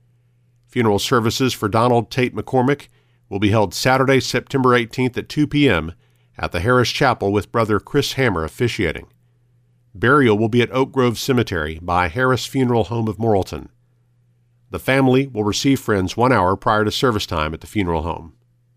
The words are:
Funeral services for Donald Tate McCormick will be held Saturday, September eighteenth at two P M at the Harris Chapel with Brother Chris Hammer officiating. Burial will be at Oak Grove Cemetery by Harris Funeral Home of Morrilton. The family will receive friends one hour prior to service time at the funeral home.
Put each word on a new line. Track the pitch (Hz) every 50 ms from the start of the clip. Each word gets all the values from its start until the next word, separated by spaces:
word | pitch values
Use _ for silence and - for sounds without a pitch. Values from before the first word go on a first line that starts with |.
| _ _ _ _ _ _ _ _ _ _ _ _ _
Funeral | _ - 123 117 110 101 98
services | - - 131 117 110 113 - - 135 123
for | - - 110 101
Donald | 101 113 117 123 120 117 107 -
Tate | - 131 127 117 -
McCormick | 104 101 - 131 127 123 135 143 - - - _ _ _ _ _ _ _ -
will | 98 98
be | 107 98
held | 107 110 104 95 -
Saturday, | - - 127 127 131 131 127 135 127
September | 113 - - 120 - - - 135 127 127 123
eighteenth | 120 117 110 - 127 127 127 -
at | 110 - -
two | - 147 147
P | 147 143 147 143 131
M | 92 80 78 82 - _ _ _ _ _ _ _ _
at | - 80 80
the | - 85
Harris | 90 123 127 123 117 -
Chapel | - - 151 127 110 - 104 101
with | 101 104 90 -
Brother | - 117 113 104 107 98
Chris | - - - 143 131 - -
Hammer | 135 131 117 92 82
officiating. | 80 78 - - 123 113 - - 90 80 69 65 - - _ _ _ _ _ _ _ _ _ _ _ _ _ _ _ _ -
Burial | 90 110 120 143 151 131 113 104
will | 104 113 110
be | 117 120
at | 117 113
Oak | 120 131 135 -
Grove | - 135 123 123 110
Cemetery | - - - 127 123 113 - 98 82 76 78 80 82
by | 87 87 87 90 90 85
Harris | 78 127 131 127 127 117 -
Funeral | - - 135 131 120 120 117 98
Home | - 117 117 110
of | 110 101 107
Morrilton. | 117 113 104 95 87 - 82 69 - - _ _ _ _ _ _ _ _ _ _ _ _ _ _ _ _ _ _ _ -
The | 95 87
family | - 127 135 139 135 127 127 135 139 135
will | 120 107 104
receive | 104 98 - - 139 135 117
friends | - 117 104 95 92 90 -
one | 110 120 131
hour | 127 104 90 90 98
prior | - - 120 107 107 107
to | 107
service | - - 143 127 107 101 -
time | - - 80 76 78 80
at | -
the | - -
funeral | - 107 95 85 82 80
home. | 80 82 80 78 82 82 - _ _ _ _ _ _ _ _